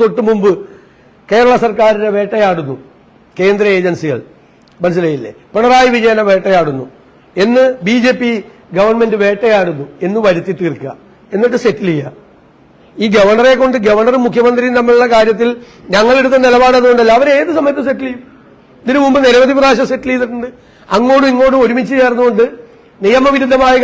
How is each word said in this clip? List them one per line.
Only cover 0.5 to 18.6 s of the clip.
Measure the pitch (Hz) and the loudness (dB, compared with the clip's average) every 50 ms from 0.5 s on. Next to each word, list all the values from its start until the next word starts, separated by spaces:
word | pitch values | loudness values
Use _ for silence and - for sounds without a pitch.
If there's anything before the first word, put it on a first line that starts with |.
| 175 - - - - - _ _ _ _ _ _ _ _ _ - | 0 -2 -4 -16 -20 -20 _ _ _ _ _ _ _ _ _ -2
കേരള | 196 220 240 247 247 208 220 | 0 2 2 4 2 2 0
സർക്കാരിനെ | 233 208 208 220 214 220 202 214 214 202 202 | -2 0 0 2 2 2 0 -2 -2 -2 -2
വേട്ടയാടുന്നു | 202 196 226 220 208 190 185 165 151 135 131 123 - - _ _ _ _ _ _ _ _ _ - | -4 -4 -2 -2 0 0 -2 -2 -6 -8 -10 -12 -14 -20 _ _ _ _ _ _ _ _ _ -2
കേന്ദ്ര | 180 190 202 202 208 208 196 185 | 0 0 0 0 0 0 0 0
ഏജൻസികൾ, | 180 180 170 - - 156 131 113 - - - _ _ _ _ _ _ _ _ - 170 | -2 -2 -4 -4 -4 -6 -6 -6 -8 -14 -20 _ _ _ _ _ _ _ _ -6 -4
മനസ്സിലായില്ലേ? | 180 170 180 175 160 151 135 117 104 107 - _ _ - | -2 -2 -2 -2 -2 -4 -4 -8 -12 -16 -20 _ _ -4
പിണറായി | 202 226 247 254 254 254 254 240 | -2 0 2 2 4 2 2 2
വിജയനെ | 240 220 226 220 220 214 202 | 0 0 0 0 0 0 0
വേട്ടയാടുന്നു | 196 190 180 202 190 180 165 151 139 131 127 131 - _ _ _ _ _ _ _ - - 190 | 0 0 0 0 0 0 0 -2 -4 -8 -10 -14 -18 _ _ _ _ _ _ _ -4 -2 0
എന്ന്, | 226 240 254 262 262 254 254 170 | 0 2 2 2 2 0 -2 -4
ബി | 190 233 247 226 | -2 -2 0 0
ജെ | 254 254 254 | 0 0 -2
പി | 247 240 233 214 185 - - - _ - - 180 | -2 -4 -4 -6 -8 -12 -20 -20 _ -8 -2 -2
ഗവൺമെന്റ് | 196 220 226 233 233 226 214 208 | 0 0 2 0 0 0 0 0
വേട്ടയാടുന്നു | 202 202 202 202 226 226 214 202 185 175 165 139 143 139 - - 185 | 0 -2 -2 0 0 0 2 0 0 -2 -6 -8 -10 -14 -12 -8 -6
എന്ന് | 180 202 226 220 | -4 -4 -2 0
വരുത്തി | 202 180 170 170 185 185 147 | 0 0 -2 -4 -8 -8 -6
തീർക്കുക, | 185 165 143 - 135 135 120 - _ - - _ _ - - | -6 -6 -6 -8 -12 -14 -14 -16 _ -20 -20 _ _ -8 -4
എന്നിട്ട് | 196 226 240 233 240 - | -2 -2 -2 -2 0 -2
സെറ്റിൽ | 233 185 - 208 180 | -2 -4 -2 -4 -4
ചെയ്യുക. | 160 147 139 135 - - - _ _ _ _ _ _ _ _ _ _ _ _ _ - - 208 | -4 -4 -6 -10 -14 -20 -20 _ _ _ _ _ _ _ _ _ _ _ _ _ -10 -6 -4
ഈ | 226 196 | 0 2
ഗവർണറെ | 220 196 196 214 220 240 262 254 247 | 2 2 2 2 2 4 2 2 2
കൊണ്ട്, | 262 262 247 262 202 | 2 0 0 0 0
ഗവർണറും | 214 208 208 220 240 247 262 247 | 0 0 2 0 0 0 0 -2
മുഖ്യമന്ത്രിയും | 240 160 233 233 240 247 247 247 254 247 247 | -2 0 0 0 2 2 0 -2 -2 0 0
തമ്മിലുള്ള | 240 240 240 240 247 247 240 | 0 2 2 2 2 2 2
കാര്യത്തിൽ | 220 220 220 220 190 233 240 240 233 - - - - - - 185 | 2 2 2 0 -2 -2 -4 -4 -6 -12 -20 -20 -20 -10 -4 -2
ഞങ്ങളെടുത്ത | 196 214 233 254 269 262 262 262 262 254 | 0 0 2 2 2 2 2 2 2 2
നിലപാട് | 254 240 247 254 254 254 254 | 4 4 4 4 4 2 2
അതുകൊണ്ടല്ല, | 240 247 247 233 233 226 226 240 | 4 2 2 2 4 4 4 2
അവരെ | 277 294 277 277 | 2 2 2 0
ഏത് | 302 339 320 320 | 0 -2 -2 -2
സമയത്ത് | 285 285 277 294 262 269 | -2 -2 -2 -2 -4 -6
സെറ്റിൽ | 262 202 269 262 | -6 -6 -8 -12
ചെയ്യും. | 247 247 - - - - _ - - _ | -12 -14 -18 -20 -20 -20 _ -20 -20 _